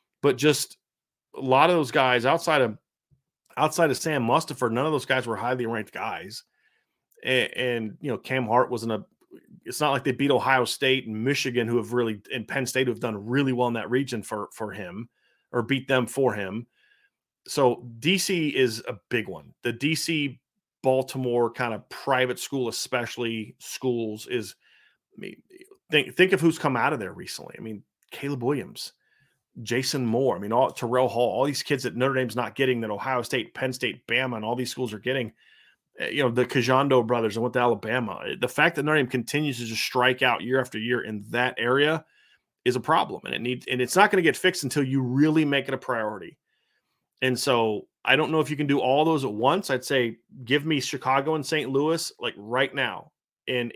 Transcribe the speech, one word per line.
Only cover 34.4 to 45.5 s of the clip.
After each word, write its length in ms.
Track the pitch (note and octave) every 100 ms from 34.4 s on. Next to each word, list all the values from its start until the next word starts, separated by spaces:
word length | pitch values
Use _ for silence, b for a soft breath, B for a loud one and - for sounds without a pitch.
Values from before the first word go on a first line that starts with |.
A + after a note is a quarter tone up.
all 120 | A2 B2
these 160 | A#2+
schools 200 | - B2
are 60 | G#2
getting. 340 | B2 C3+ A2 b b b b b _ -
Uh, 60 | -
you 160 | C#3
know, 80 | C3
the 160 | A#2 B2
Kajando 600 | C#3 A#2 C3 C#3 C3 A2+
brothers 300 | A#2+ A2 G#2+
and 60 |
went 100 | A#2+
to 80 | B2+
Alabama. 640 | B2 A2 A2 B2 A2 F2 F2+ E2
The 80 | A#2+
fact 280 | - D#3+ E3
that 60 |
Notre 140 | D3 D#3
Dame 120 | B2+
continues 500 | B2+ A2+ D3 D3+ A#2
to 80 | A#2
just 160 | G#2+
strike 400 | - B2+ B2+ B2+
out 180 | B2+ A#2+
year 180 | A2 C3
after 200 | B2 A2
year 240 | A#2 B2
in 200 | - G#2+ G#2
that 260 | A#2 B2 -
area 440 | A#2+ C3+ D3 D#3+ b b b b _ _
is 120 | B2 A#2+
a 40 |
problem, 400 | B2+ D#3+ - - -
and 80 |
it 80 | D2
needs, 240 | A#2+ B2+ -
and 120 | B2+
it's 160 | B2
not 160 | F#3 G#3
gonna 120 | F#3+
get 120 | D#3+
fixed 280 | C3 F#3 -
until 200 | C3 D3
you 200 | C3+ C3+
really 420 | B2+ C3 D#3 D#3
make 240 | D3